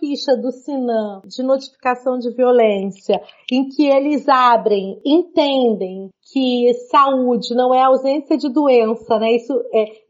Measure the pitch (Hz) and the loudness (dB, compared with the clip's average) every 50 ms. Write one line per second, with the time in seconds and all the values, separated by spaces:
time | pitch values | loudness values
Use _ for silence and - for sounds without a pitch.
0 | 320 285 285 - - 294 262 220 202 262 247 - - - 285 269 254 240 233 220 | -8 -6 -6 -4 -2 -2 -2 0 -2 -6 -8 -8 -10 -8 -6 -4 -4 -2 -2 -4
1 | 214 208 202 185 - 196 - - 254 262 269 269 269 - _ _ - 254 247 247 | -4 -6 -10 -14 -20 -16 -10 -6 -2 0 -2 -2 -2 -8 _ _ -4 -4 -4 -4
2 | 247 262 254 254 233 247 226 240 254 247 247 240 226 214 202 196 190 196 190 - | -4 -6 -4 -4 -6 -6 -2 0 2 4 4 4 4 2 2 0 -4 -6 -8 -6
3 | - - 202 180 - - - _ _ - 254 262 269 269 - - 302 277 269 269 | -4 -2 -2 -2 -4 -10 -20 _ _ -4 -4 -4 -4 -2 0 0 2 2 2 2
4 | 277 294 294 254 - 285 269 254 254 247 240 226 - 220 208 196 190 190 208 - | 2 0 -2 -2 0 0 2 4 4 4 2 2 2 0 -2 -2 -4 -6 -10 -6
5 | - 285 294 349 349 - - 330 294 285 269 269 254 233 220 185 185 185 185 190 | -2 0 2 2 0 0 0 0 0 2 2 0 0 0 0 -2 -6 -8 -10 -12
6 | 196 190 _ _ _ _ - 269 262 254 247 247 240 240 240 240 - - - 285 | -16 -16 _ _ _ _ -4 -2 -2 0 0 0 2 0 0 -2 -2 0 2 2
7 | 277 277 269 262 254 247 247 220 - - 240 240 254 254 254 254 262 262 262 262 | 4 4 2 0 0 0 0 -2 -2 -4 -2 0 2 2 2 4 4 4 2 2
8 | 269 269 277 302 285 - 320 254 285 294 240 311 285 277 254 240 220 220 233 226 | 0 -2 -4 -2 -2 -4 -4 -2 -2 -2 -2 0 2 4 4 4 4 2 -2 -4
9 | - - 233 214 220 226 233 240 233 - 277 247 - - - 220 214 214 - - | -4 -2 -2 0 0 0 0 -2 -2 -4 -4 -4 -4 -2 -2 -2 -2 -2 -6 -16
10 | _ | _